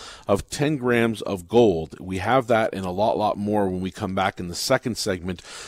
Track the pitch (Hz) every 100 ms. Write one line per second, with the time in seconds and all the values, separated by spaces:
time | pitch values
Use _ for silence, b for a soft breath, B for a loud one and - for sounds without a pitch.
0 | B B B 101 - - 147 147 123 120
1 | 117 104 - 95 87 113 113 82 78 -
2 | 92 92 101 131 117 110 113 95 92 90
3 | 110 - 104 - 104 107 98 92 92 -
4 | 98 95 95 - 87 87 - 131 127 101
5 | 107 92 90 87 B B